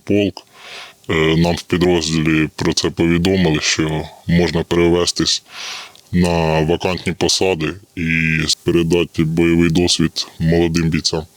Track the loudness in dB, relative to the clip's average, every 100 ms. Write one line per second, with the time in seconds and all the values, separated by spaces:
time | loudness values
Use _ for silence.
0 | 0 0 0 -4 -16 -20 -20 -18 -20 -16
1 | -4 0 2 2 2 0 -2 0 2 2
2 | 0 0 0 0 -2 -2 -4 -2 -4 0
3 | 0 2 2 2 2 0 -2 -2 -2 -4
4 | -8 -10 0 2 2 -2 -2 2 2 2
5 | 0 -2 -4 -4 -8 -16 -14 -14 -18 -20
6 | _ 0 2 2 0 0 0 0 -2 -4
7 | -6 -2 -2 0 0 0 -4 -8 -14 -8
8 | -4 -2 -2 -2 -2 -2 0 0 2 0
9 | 0 -2 0 2 2 4 4 2 2 0
10 | -2 -2 -12 -4 0 2 2 0 0 -2
11 | -2 -6 -8